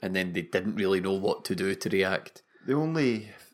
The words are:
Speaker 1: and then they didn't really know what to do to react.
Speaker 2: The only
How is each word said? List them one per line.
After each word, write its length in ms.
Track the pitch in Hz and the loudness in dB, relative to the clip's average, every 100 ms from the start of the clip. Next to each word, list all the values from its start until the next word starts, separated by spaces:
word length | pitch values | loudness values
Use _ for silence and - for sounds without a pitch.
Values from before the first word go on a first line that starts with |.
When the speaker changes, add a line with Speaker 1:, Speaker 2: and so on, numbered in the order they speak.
Speaker 1:
and 140 | 95 92 | -4 -2
then 180 | 92 | -2
they 80 | 87 | -2
didn't 340 | 82 95 101 107 | -2 -2 0 0
really 240 | 95 95 | 2 2
know 120 | 95 | 2
what 320 | 98 101 - - | 0 0 -2 -2
to 100 | 92 | -2
do 200 | 95 92 | -2 -2
to 140 | 92 | 0
react. 520 | 95 95 95 - - _ _ - | 2 2 0 -4 -20 _ _ -2
Speaker 2:
The 80 | |
only 560 | 143 156 160 131 110 104 - - | 0 2 2 2 2 -4 -18 -20